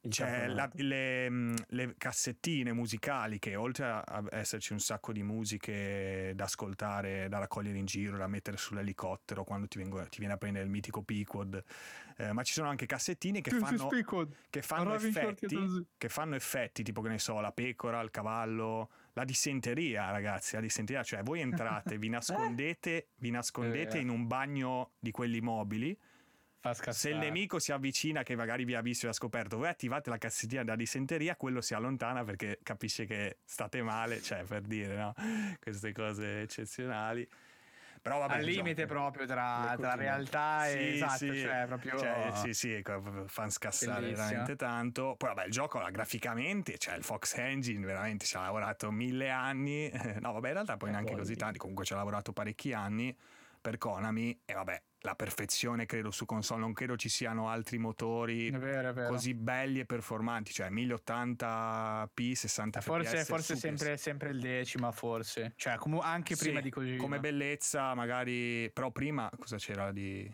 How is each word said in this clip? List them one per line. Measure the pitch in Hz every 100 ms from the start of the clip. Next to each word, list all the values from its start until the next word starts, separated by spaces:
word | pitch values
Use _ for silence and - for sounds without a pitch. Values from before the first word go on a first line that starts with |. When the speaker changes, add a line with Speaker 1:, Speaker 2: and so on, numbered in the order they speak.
Speaker 1:
Il | 120
Speaker 2:
cioè, | 107 123 123 120
la, | 127 139
Speaker 1:
caponato. | -
Speaker 2:
le, | 139 135 131 127 127
mm, | 123 120 117 -
le | 123 123 -
cassettine | 131 - - 117 165 156 123
musicali, | 117 117 110 - 139 110 104
che | - 98
oltre | 120 127 131
a, | 107
a | - 104 104
esserci | 110 104 110 -
un | 104
sacco | - 107 -
di | 107
musiche | 101 110 107 104 - 104 101 101 95 95 95 95
da |
ascoltare, | 98 - 101 104 104 101 98 98 95
da | 101
raccogliere | 98 - 104 98
in | 98
giro, | 98 101 101
da | 95
mettere | 101 - 101
sull'elicottero | - 101 101 95 95 92 - 101
quando | 95 101 101
ti | -
vengo, | 95 95 85
ti | -
viene | 104
a | 101
prendere | 104 101 98
il |
mitico | 101 107 110
Pequod, | 101 107 101 104 98 95 - - - - - -
eh, | 107
ma | 110
ci | 127
sono | - 151
anche | 139 120
cassettine | 131 - 180 185 202
che | 147
Speaker 3:
This | 247
is | 214
Speaker 2:
fanno, | 240 135
Speaker 3:
Pequod. | 254 220 185 156 143 -
Speaker 2:
che | 139
fanno | - 160 185
Speaker 3:
Arriving | 214 220 214
Speaker 2:
effetti, | 214 202 202 175
Speaker 3:
shortly. | 196 185 175 _
Speaker 2:
che | -
fanno | - 156 139
effetti, | - 135 117 -
tipo, | 110 110
che | 113
ne | 110
so, | - 107
la | 104
pecora, | - 123 117 120 117
il | 110
cavallo, | - 104 113 113 110 113 113 110 - -
la | -
dissenteria, | 131 127 147 135 120 120 170 107 95
ragazzi, | 104 104 95 -
la | 110
dissenteria, | 110 - 107 135
cioè | 117 107
voi | 104 165
entrate, | 135 123 113 107 - 107
vi | 107
Speaker 1:
<laughs> |
Eh? |
Speaker 2:
nascondete, | 117 - 190 453 120 147 165 175 165 - _
vi | 123
nascondete | 120 117 - 117 120 160
Speaker 3:
È |
vero. | 156
Speaker 2:
in | 127
un | 117 117
bagno | 127 139 139 127 127 123 _
di | 117
quelli | 107 120 117
mobili. | 117 113 104 107 135 202 - - - - _ _
Speaker 3:
Fa | 123
Speaker 2:
Se | 120
il | -
Speaker 3:
scassare. | 113 147 156
Speaker 2:
nemico | 151 165 202 175
si | -
avvicina, | 139 135 131 156 151
che | 123 120
magari | 113 123
vi | 123
ha | 120
visto | 117 117
e | 120
ha |
scoperto, | 110 120 117 101 110
voi | 117
attivate | 117 127 131 120
la | 113
cassettina | 113 - 113 131
da | 113 110
dissenteria, | 117 135 135 165 160 175
quello | 135 127
si | 113
allontana | 110 123 135 120 127
perché | 110 95 107 104
capisce | - 110 110 -
che | 104 107 104 -
state | - - 107 131
male, | 113 110 117 113
cioè, | 101 98
per | 95 104
dire, | 101 107 101 101
no? | 104 - 214 220 208 175
Queste | - 101 107
cose | 101 107 104 104 104
eccezionali. | 107 - 110 - 127 110 110 117 120 - - - - - - -
Però | - 143
vabbè, | 139 143
Speaker 3:
Al |
limite | 156 190 175 160
Speaker 2:
insomma, | 156 143 143
Speaker 3:
proprio | 139 131
tra, | 127 123 120
Speaker 2:
le | 120 123
Speaker 3:
tra | 135
Speaker 2:
cose | 127
Speaker 3:
realtà | 139 139 135 151 151 151 151
e |
Speaker 2:
sì, | 139 147
Speaker 3:
esatto, | 147 143 131
Speaker 2:
sì. | 139 139
Speaker 3:
cioè, | 131 127 123
proprio | 127 127 131
Speaker 2:
Cioè, | 131 117 110
sì, | 104 104
sì, | 110 123
ecco, | 107 98 101
f-, | 101 101
f-, | 98
fan | - 107
scassare | - 107 95 120 104
Speaker 3:
Bellissimo. | 117 107 107
Speaker 2:
veramente | 107 127 139
tanto. | 123 117 120 120 135 127
Poi | 131
vabbè, | 101
il | 92
gioco, | 110 151 127
la, | 90
graficamente, | 98 107 117 120 117 147 202 - 98
cioè, | - 87
il |
Fox | - 110 - -
Engine | 127 139 123 104
veramente | 95 95 107 104
ci | - 92
ha |
lavorato | 92 107 104 104 107
mille | 107 123 127 135
anni. | 131 131 135 143 147 151
<laughs> | 120 113 104
No, | -
vabbè, | 107 127
in |
realtà | 170 208 104
poi | 104
Speaker 1:
Eh, |
Speaker 2:
neanche | 104 110
Speaker 1:
poi | 107
Speaker 2:
così | 101 113
tanti, | 107 101
comunque | 98 95
ci | 92
ha | 101
lavorato | 101 104 101
parecchi | 104 104 104 143
anni | 113 101 107 127 123 - - - -
per | 113 113
Konami | 120 95 107 110 117 120
e | -
vabbè, | 98 92 90 _ _
la | 95
perfezione | 95 104 - 101 - 120 117 113
credo | 117 107
su | - 110
console, | 113 104 113
non | 113
credo | 107 131 123
ci | 117
siano | - 117 113 110
altri | 113 113 120
motori | 113 107 117 117 117 117 117
Speaker 3:
È | 131
vero, | 131 135 127
è |
vero. | 123 120
Speaker 2:
così | 120 120
belli | 120 113 127 135 131
e | 127
performanti, | 120 110 110 113 117 104
cioè | - 95
mille | 104 123
ottanta | 117 - 120 123 120 120 113 113 110 110 110 107
p, | - 120
sessanta | 127 107 - 107 104
Speaker 3:
Eh, |
forse, | 120 165 165 165
Speaker 2:
F |
P |
S | 151
Speaker 3:
forse | 160 160
Speaker 2:
super | 147 165 147
Speaker 3:
sempre, | 147 147
sempre | - 143 147
il | 135
decimo, | 127 127 123 - 120
forse. | 113 117 113 113 - 110 -
Cioè, | - 117
comu-, | 151 156
anche | 165 170 165
Speaker 2:
Sì, | 156
Speaker 3:
prima | 156 143
di | 135
Kojima. | 139 127 127
Speaker 2:
come | 139 143
bellezza | 147 143 143 147 - 147 135
magari, | 123 120 123 123 123 120 117 113
però | - 131
prima | 120 143 147 110 -
cosa | - 104
c'era | - 101 98
di | 98 98 95 98